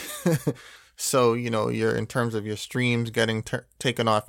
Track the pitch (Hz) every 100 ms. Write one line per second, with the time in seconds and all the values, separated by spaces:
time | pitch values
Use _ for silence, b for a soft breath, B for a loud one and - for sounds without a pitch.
0 | - - 180 156 - - B B B B
1 | - 135 120 120 120 110 117 113 110 117
2 | 110 131 117 110 107 104 - 127 123 120
3 | 113 117 113 110 - 127 - - 131 120
4 | 113 107